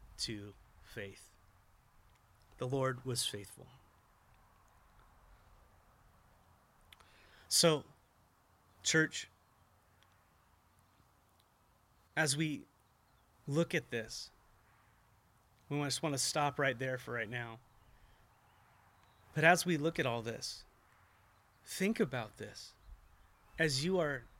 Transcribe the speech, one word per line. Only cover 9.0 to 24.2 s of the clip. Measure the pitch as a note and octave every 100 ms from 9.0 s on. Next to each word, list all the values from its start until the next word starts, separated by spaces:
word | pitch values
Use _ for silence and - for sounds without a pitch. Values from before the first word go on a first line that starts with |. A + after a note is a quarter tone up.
| D#3 - - _ _ _ _ _ _ _ _ _ _ _ _ _ _ _ _ _ _ _ _ _ _ _ _ _ _ _ _ D#3
as | D#3 C#3+
we | D#3 C#3+ - _ _ _ _ _ _ _ -
look | C#3+ E3
at | D#3+ -
this, | A#2 A2+ - - - - - - - _ _ _ _ _ _ _ _ -
we | D3
just | C#3+ B2+
want | D#3+
to | C#3
stop | - D#3 C#3+ C3
right | C#3 A#2+
there | C3 B2+
for | -
right | A#2+ G#2+
now. | B2 A#2 A#2 - - - - - - - - - - - - - - - - -
But | D3+
as | D#3+ F3
we | F3+ D#3
look | D#3 E3
at | C3+
all | A#2
this, | A2 A2 - - - - - - - - - - _ _
think | - - G3 A3+
about | E3 B2+ G#2+ -
this | G#2+ - - - - - - - - - - -
as | D#3+ C3
you | E3 F#3
are | D3+ C3